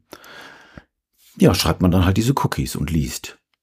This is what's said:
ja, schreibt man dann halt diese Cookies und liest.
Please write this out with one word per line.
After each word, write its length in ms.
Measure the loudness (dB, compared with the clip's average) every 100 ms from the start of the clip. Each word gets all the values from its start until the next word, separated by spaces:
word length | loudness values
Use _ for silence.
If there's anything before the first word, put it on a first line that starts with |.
| _ -20 -20 -20 -20 -20 -20 -20 -20 _ _ _ _ 2
ja, 160 | 2
schreibt 260 | 4 0 0
man 80 | 2
dann 140 | 4
halt 120 | 2 2
diese 180 | 0 0
Cookies 400 | -2 -4 -6 -6
und 140 | -4
liest. 480 | -2 -2 -6 -14 -20 _ _